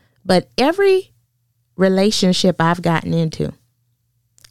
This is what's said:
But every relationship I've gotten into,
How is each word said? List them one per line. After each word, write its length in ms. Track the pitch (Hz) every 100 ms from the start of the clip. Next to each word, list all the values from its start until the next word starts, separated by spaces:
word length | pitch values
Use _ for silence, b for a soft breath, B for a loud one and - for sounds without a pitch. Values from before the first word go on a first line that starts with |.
| _ _
But 260 | - 180 - -
every 560 | 269 381 392 381 - _ _ _ _ _ _ -
relationship 800 | 190 190 202 - 185 175 190 170
I've 220 | 165 175
gotten 320 | 170 165 170
into, 400 | 165 160 - 151 - _ _ _ _ _ _ _ _ _